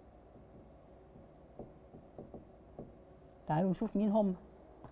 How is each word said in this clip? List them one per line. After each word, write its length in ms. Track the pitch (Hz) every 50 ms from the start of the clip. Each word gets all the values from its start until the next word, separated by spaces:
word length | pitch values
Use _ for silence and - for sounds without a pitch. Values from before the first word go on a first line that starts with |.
| - - - - - - - - - - - - - - - - - - - - - - - - - - - - - - - - - - - - - - - - - - - - - - - - - - - - - - - - - - - - - - - - - - - - -
تعالوا 240 | - 156 151 185 190
نشوف 260 | 180 - 233 208 -
مين 140 | 196 208 214
هم. 240 | 202 220 208 196 185 180 - - - - - - - - - -